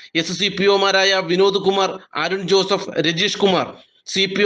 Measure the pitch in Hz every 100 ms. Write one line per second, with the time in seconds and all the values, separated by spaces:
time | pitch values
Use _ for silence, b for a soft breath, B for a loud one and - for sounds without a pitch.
0 | B 165 165 170 202 180 202 196 196 190
1 | 196 190 165 180 196 196 190 196 190 190
2 | B - 165 190 175 196 185 196 - 120
3 | 160 165 202 - 202 170 107 - B B
4 | - 190 226 196